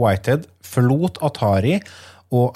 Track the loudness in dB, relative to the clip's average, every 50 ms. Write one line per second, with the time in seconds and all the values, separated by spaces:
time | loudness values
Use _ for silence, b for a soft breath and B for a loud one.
0 | 2 2 2 0 0 0 -2 -2 -2 -8 _ _ _ -8 -2 0 2 2 2 0
1 | -2 -4 -4 -2 -4 -4 -4 -2 0 2 2 2 2 0 0 -2 B B B B
2 | B B B B B B 0 0 0 0 0